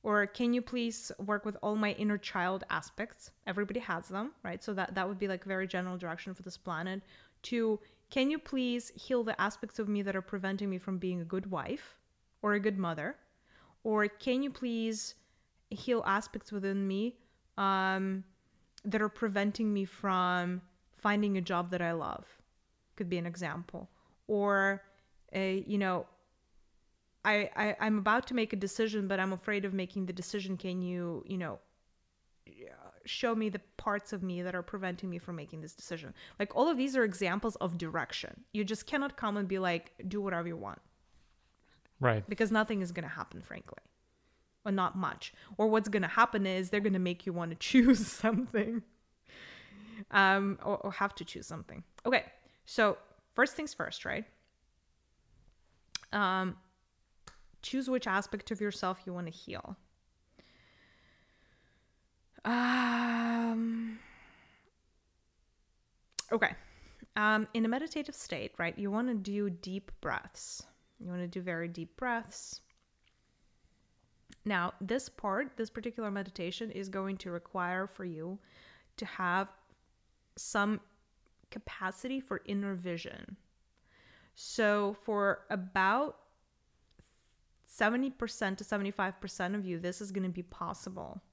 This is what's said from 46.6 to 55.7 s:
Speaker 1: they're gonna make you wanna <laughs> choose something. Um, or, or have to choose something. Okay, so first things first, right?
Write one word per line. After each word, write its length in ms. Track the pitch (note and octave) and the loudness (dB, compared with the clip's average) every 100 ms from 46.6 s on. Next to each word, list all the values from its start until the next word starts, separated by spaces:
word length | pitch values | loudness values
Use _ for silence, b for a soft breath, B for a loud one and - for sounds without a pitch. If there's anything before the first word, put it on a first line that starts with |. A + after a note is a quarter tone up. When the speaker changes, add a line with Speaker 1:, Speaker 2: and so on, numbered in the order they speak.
| F#3 | 2
Speaker 1:
they're 100 | G#3 | 2
gonna 200 | G#3 F#3 | 4 4
make 260 | F3+ F3+ - | 2 0 -4
you 80 | |
wanna 220 | F3 E3 E3 | -4 -4 -4
<laughs> 140 | - | 8
choose 340 | C4 A#3+ A3+ G#3 | 10 10 8 6
something. 800 | - A3 A#3 B3+ G#3+ A3 A#3 - _ _ _ B B B B B G3+ G#3+ A3 G3+ | 4 4 4 2 2 2 -2 -6 _ _ _ B B B B B -20 -16 -14 2
Um, 480 | G3 F#3+ G3 G3+ F#3+ | 6 8 6 4 0
or, 140 | - G3+ | -2 -2
or 140 | G3 | -2
have 240 | - G3+ - | 0 -2 -2
to 100 | E3+ | -10
choose 220 | - - | -10 -10
something. 360 | E3 - - - - - | -10 -12 -14 -16 -6 4
Okay, 200 | B3+ - - b b - | 4 2 -18 b b -4
so 340 | - G#3+ - - - _ | 4 4 4 -8 -20 _
first 220 | - C4+ - | 4 4 4
things 180 | D4+ | -6
first, 320 | - - - - | -4 -6 -4 -4
right? 200 | - A3 _ _ _ _ _ _ _ _ _ _ - - _ _ | -4 -6 _ _ _ _ _ _ _ _ _ _ -20 -20 _ _